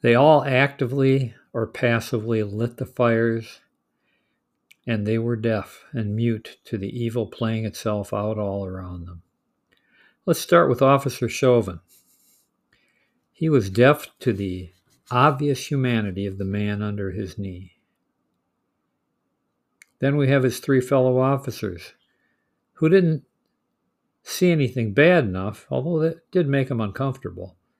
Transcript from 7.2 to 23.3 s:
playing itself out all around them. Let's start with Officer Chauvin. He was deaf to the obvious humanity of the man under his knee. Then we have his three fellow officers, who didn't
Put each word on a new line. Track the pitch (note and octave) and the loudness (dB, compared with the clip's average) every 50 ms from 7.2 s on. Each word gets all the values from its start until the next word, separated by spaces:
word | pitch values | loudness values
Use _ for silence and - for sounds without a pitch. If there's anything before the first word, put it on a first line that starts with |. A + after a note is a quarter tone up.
| A2 | -6
playing | - - - A#2 A2 A2+ A2 A2 | -6 -6 -4 -4 -2 -2 -2 -4
itself | G#2+ - - - A2 G#2 G#2 G2+ - - | -6 -8 -6 -4 -4 -2 -2 -4 -4 -6
out | G#2 G#2 G#2+ A2 | -4 -4 -4 -4
all | G#2+ G#2 G2 G2 G2+ G2 | -4 -4 -4 -4 -6 -6
around | F#2 F#2 F#2 F#2 F2 F2 F2 E2+ | -8 -10 -10 -10 -12 -12 -12 -12
them. | F2+ F2 E2+ _ _ _ _ _ _ _ _ _ _ _ _ _ _ _ _ _ _ _ _ _ | -14 -16 -18 _ _ _ _ _ _ _ _ _ _ _ _ _ _ _ _ _ _ _ _ _
Let's | - E3 - | -2 -2 -2
start | - - F3 E3+ E3+ C3+ | 2 2 4 4 4 4
with | B2 - C3+ | 2 2 4
Officer | C3+ C#3 C3+ - C3+ - - B2 | 4 4 2 0 -4 -6 -4 -6
Chauvin. | G#2+ - - - C3 B2 A#2+ A2 F#2 F2 E2+ _ _ _ _ _ _ _ _ _ _ _ _ _ _ _ _ _ _ _ _ _ _ _ _ _ _ _ _ _ _ | -6 -4 0 2 4 4 4 2 -2 -8 -14 _ _ _ _ _ _ _ _ _ _ _ _ _ _ _ _ _ _ _ _ _ _ _ _ _ _ _ _ _ _
He | _ _ D#3+ D#3+ | _ _ 0 2
was | D3+ C3 G2 G2 | 2 2 2 0
deaf | F#2+ A2+ B2 C3+ D3 D3 - - _ _ | 2 4 6 6 6 4 -2 -18 _ _
to | - B2+ | -4 -2
the | G#2+ F#2+ G2+ F#2+ F2+ F#2 F#2 E2+ _ _ _ _ _ _ _ _ | -2 -2 -4 -6 -6 -8 -12 -16 _ _ _ _ _ _ _ _
obvious | B2 B2 C3 D3+ C#3+ C3+ D3 C#3+ C3+ C3+ - - | 0 2 4 2 2 2 -2 -2 -2 -4 -4 -4
humanity | D3+ C3+ B2+ B2+ A#2+ A2+ G#2+ G2+ F2+ F#2 G2 | -2 -2 0 0 0 0 -2 -2 -4 -4 -6
of | G2 F#2+ | -6 -6
the | F#2+ G2 | -6 -6
man | F#2+ G2 G#2 G#2 G#2 G#2 G2+ G#2 | -4 -2 -2 -2 -2 -4 -4 -4
under | G#2 G#2 G2+ G2+ F#2+ | -6 -6 -6 -6 -6
his | F2+ A2 G#2+ F#2+ - | -6 -6 -8 -8 -8
knee. | - G2+ F#2+ F2+ F2 F#2+ - _ _ _ _ _ _ _ _ _ _ _ _ _ _ _ _ _ _ _ _ _ _ _ _ _ _ _ _ _ _ _ _ _ _ _ _ _ _ _ _ _ _ _ _ _ _ | -10 -10 -10 -10 -14 -16 -20 _ _ _ _ _ _ _ _ _ _ _ _ _ _ _ _ _ _ _ _ _ _ _ _ _ _ _ _ _ _ _ _ _ _ _ _ _ _ _ _ _ _ _ _ _ _
Then | C3+ C3+ C#3+ | -2 0 2
we | D3 C#3 | 2 2
have | C3 C#3 C#3 B2+ | 4 4 4 2
his | B2+ A#2+ - | 2 0 -2
three | - - C3+ C3 | 0 2 2 2
fellow | B2+ B2+ C#3+ C3 B2+ C3 B2+ B2+ | 2 2 2 4 4 4 4 2
officers, | C3 C3 C#3 C3+ C3+ B2+ A2+ - - G2+ F2 F2 - - _ _ _ _ _ _ _ _ _ _ _ _ _ _ _ _ _ | 2 2 0 -2 -4 -8 -8 -8 -8 -8 -8 -10 -16 -20 _ _ _ _ _ _ _ _ _ _ _ _ _ _ _ _ _
who | - D#3+ D#3+ | -2 2 4
didn't | F3 F#3+ F3+ E3 D#3 C3+ _ _ | 4 4 4 2 0 -2 _ _